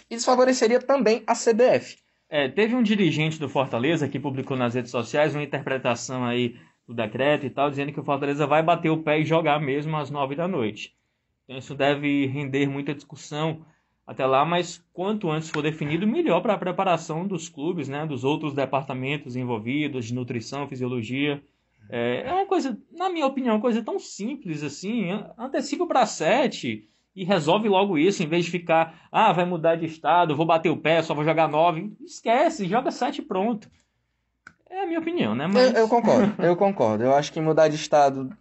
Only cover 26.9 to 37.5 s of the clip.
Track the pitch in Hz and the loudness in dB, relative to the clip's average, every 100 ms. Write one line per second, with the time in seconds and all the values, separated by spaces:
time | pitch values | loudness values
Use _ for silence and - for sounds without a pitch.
26.9 | _ _ 190 185 190 143 214 220 190 202 | _ _ -8 0 0 4 2 4 4 4
27.9 | 156 180 196 151 175 170 175 170 165 160 | 4 2 2 0 0 0 -2 2 2 2
28.9 | - _ 175 214 170 180 170 165 165 160 | -4 _ 2 4 4 0 0 2 2 -2
29.9 | 160 147 175 175 143 165 165 170 135 151 | -4 2 4 4 2 2 2 2 2 2
30.9 | 165 160 147 151 160 147 147 170 165 208 | 2 2 0 0 2 2 4 2 2 -6
31.9 | - - - 233 240 330 - 175 226 302 | -12 -18 -6 0 2 2 0 -2 -2 -2
32.9 | - 262 - - 185 220 214 - _ _ | -2 -4 -4 -4 -2 -2 -4 -8 _ _
33.9 | _ _ _ _ _ - _ _ 370 370 | _ _ _ _ _ -20 _ _ -6 -4
34.9 | 330 330 349 110 117 165 202 254 233 220 | -4 -2 -2 -2 -2 0 4 4 4 4
35.9 | 240 208 123 202 - 170 175 196 196 113 | 4 4 4 4 2 2 4 2 2 0
36.9 | 107 123 143 151 165 160 | 2 4 2 2 -2 0